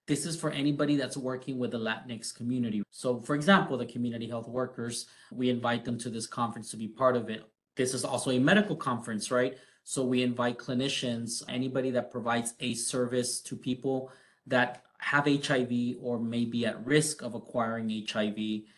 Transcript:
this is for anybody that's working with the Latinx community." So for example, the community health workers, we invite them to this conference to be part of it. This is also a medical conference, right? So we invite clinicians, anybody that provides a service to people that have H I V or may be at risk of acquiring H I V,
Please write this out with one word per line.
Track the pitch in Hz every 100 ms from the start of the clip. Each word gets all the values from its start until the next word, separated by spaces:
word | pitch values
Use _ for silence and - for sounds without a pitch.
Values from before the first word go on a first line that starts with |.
| -
this | 139 165
is | 160
for | 151
anybody | 143 143 143 147 147
that's | 127 139
working | 127 127 - 127
with | 120
the | 117
Latinx | 110 107 123 113 -
community." | - 120 127 117 104 101
So | - 127 123
for | 107 147
example, | 151 190 - 127
the | 117
community | 120 120 117 110
health | 117 113
workers, | 123 135 - 117 117 - - -
we | 110 123
invite | 120 120 120
them | - 117
to | 123
this | 113 113
conference | - 117 113 107
to | 110
be | 110
part | - 131 120
of | 107
it. | 110 - _ _ -
This | 127
is | 123 -
also | 123 135
a | 127
medical | 143 196 190 160
conference, | 135 117 117 107 -
right? | 123 127 127 - _
So | - - 127
we | 127
invite | 123 120 120 120
clinicians, | - 127 135 - 127 117 117 - -
anybody | 123 131 131 131
that | 123 -
provides | 123 113 120 117 -
a | 123 117
service | - 127 120 123 123 -
to | - -
people | 131 127 135 131 131 - _ _ -
that | 127 123 - - -
have | - 143 147
H | 143 -
I | 135 120
V | 120 120 123
or | 127 120
may | 117 120 117
be | 120 113
at | 104 117
risk | 151 151 -
of | 120
acquiring | 110 - 123 113 113 113
H | 110 104 113
I | 104
V, | 104 107 107 -